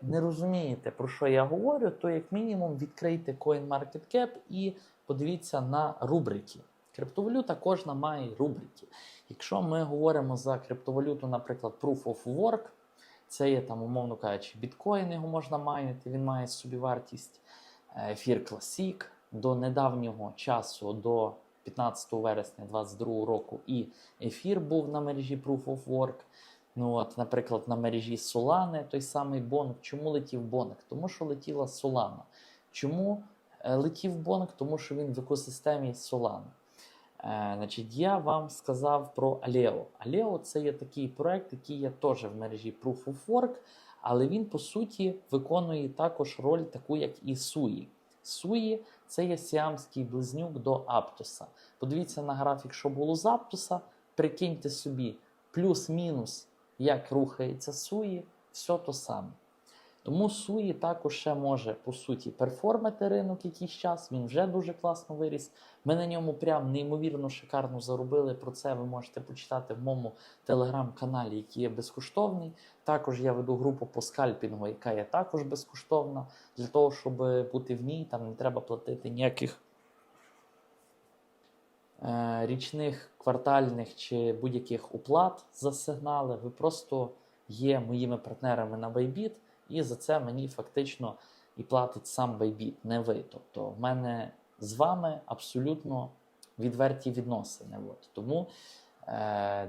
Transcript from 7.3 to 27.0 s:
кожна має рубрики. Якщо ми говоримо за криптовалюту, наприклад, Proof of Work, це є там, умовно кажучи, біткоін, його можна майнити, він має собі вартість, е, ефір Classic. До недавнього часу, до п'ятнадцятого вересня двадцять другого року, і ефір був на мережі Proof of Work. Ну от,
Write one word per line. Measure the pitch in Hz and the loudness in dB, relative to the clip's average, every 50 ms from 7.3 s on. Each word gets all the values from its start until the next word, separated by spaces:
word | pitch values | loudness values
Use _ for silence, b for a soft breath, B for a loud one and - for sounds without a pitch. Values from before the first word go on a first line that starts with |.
| 240 262 247 254 165 | 2 2 2 2 0
кожна | - - 180 190 180 - 156 139 | 0 2 2 2 2 2 -2 -2
має | 139 143 156 151 143 131 117 110 - | -2 0 0 -2 -2 -4 -4 0 0
рубрики. | 139 147 - - - - - - - - B B B B B B B B | 2 2 0 -2 -8 -14 -18 -20 -20 -20 B B B B B B B B
Якщо | - - - - 190 196 | -16 -12 -6 -2 0 2
ми | 185 160 160 165 160 | 2 2 2 2 0
говоримо | 147 147 147 151 160 156 147 135 131 127 123 | 0 2 4 6 6 6 6 4 2 0 0
за | 127 135 131 120 | 0 0 0 0
криптовалюту, | - - 127 - - - 131 135 143 147 143 - 135 127 | -2 -6 -8 -6 -2 -2 0 2 2 2 0 -2 -2 -2
наприклад, | 127 120 - - 123 127 - - - - | -2 -2 -2 -4 -6 -4 -4 -6 -6 -2
Proof | - 147 135 131 - | 0 0 0 0 0
of | 117 117 - - | -4 -4 -4 -4
Work, | 123 123 156 208 226 226 220 220 - - _ _ _ _ b b b b b b b | -4 0 2 2 4 2 2 -2 -6 -18 _ _ _ _ b b b b b b b
це | - - 143 139 | -2 2 4 4
є | 135 127 | 4 4
там, | 127 127 113 113 113 | 2 0 -4 -4 -4
умовно | 117 123 127 123 120 117 | -2 0 0 0 -2 -4
кажучи, | - - 107 101 101 101 - - 110 | -2 -2 -2 -2 -2 -4 -8 -12 -8
біткоін, | 117 123 - - - 202 208 196 185 175 | -8 -8 -8 -4 0 2 2 2 2 0
його | 170 160 160 160 | -2 -4 -4 -2
можна | 165 160 147 131 156 147 | -2 -2 -2 -2 -2 -2
майнити, | 147 147 147 147 139 131 123 127 - 127 | 0 0 0 0 -2 -2 -4 -6 -6 -6
він | 131 135 135 | -4 -2 0
має | 135 131 127 127 120 | 0 0 0 -2 -4
собі | - - - 127 127 123 | -6 -8 -8 -8 -6 -2
вартість, | 131 127 123 120 - - - 131 - - - - B B B B B B B B B B - | 0 0 0 0 -2 -8 -14 -14 -14 -16 -20 -20 B B B B B B B B B B -8
е, | 95 104 104 | -6 -4 -4
ефір | 107 104 - 127 120 107 | -4 -2 2 4 4 4
Classic. | - - 107 104 - - - - 190 190 185 - - - - - _ - | 2 -2 -10 -10 -10 -8 -6 -4 -2 -2 -4 -6 -10 -16 -18 -20 _ -14
До | - 110 104 131 127 | -8 -2 0 2 2
недавнього | 123 127 127 127 139 135 131 127 123 120 117 107 110 104 104 - | 2 0 0 2 4 4 4 2 0 -2 -4 -4 -6 -8 -8 -8
часу, | - - - 123 117 110 - - - 107 101 104 | -6 -2 0 2 2 0 -2 -8 -8 -6 -6 -4
до | 107 101 117 117 117 110 104 - - - _ _ _ - | -2 2 2 4 4 4 2 -2 -6 -18 _ _ _ -16
п'ятнадцятого | - - - 123 117 - - - - 120 113 | -10 -4 0 0 0 0 -4 -8 -4 -2 0
вересня | 110 113 107 104 101 - - - 104 | 2 2 2 0 0 -4 -8 -14 -10
двадцять | 101 107 110 107 104 104 101 | -4 -2 -2 -2 -4 -4 -6
другого | 117 117 113 110 107 | -4 -2 0 0 2
року, | 110 113 104 - - 110 110 - - | 2 2 0 0 -4 -10 -10 -4 -2
і | 131 120 - - B B B B B B | -2 -2 -2 -4 B B B B B B
ефір | 113 113 - - - 185 202 196 | -6 -6 -4 -4 0 0 0 0
був | 160 147 156 160 147 143 | 2 2 2 2 2 0
на | 147 147 | -2 -2
мережі | 147 143 143 139 135 131 139 135 135 | -2 -2 -2 -2 -4 -4 -4 -4 -2
Proof | 139 139 131 - | 0 0 0 0
of | 135 135 131 131 | -2 -6 -4 -4
Work. | 131 127 131 131 131 - - - B B B B B B B B B - | -2 2 2 2 2 0 -4 -14 B B B B B B B B B -4
Ну | 127 120 120 117 | 0 0 2 2
от, | 117 | 2